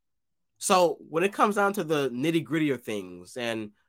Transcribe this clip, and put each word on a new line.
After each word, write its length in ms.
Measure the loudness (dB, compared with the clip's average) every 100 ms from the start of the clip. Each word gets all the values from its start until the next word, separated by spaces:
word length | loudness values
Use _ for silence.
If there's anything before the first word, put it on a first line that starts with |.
| _ _ _ _ _ _
So 400 | 2 4 4 0 -4
when 140 | -2
it 80 | 0
comes 240 | 2 2 4
down 180 | 0
to 100 | 0
the 260 | 0 0 0
nitty-gritty 600 | 0 0 0 0 0 0
of 100 | -2
things 560 | -4 -6 -6 -14 -12 -6
and 320 | -4 -4 -8 -14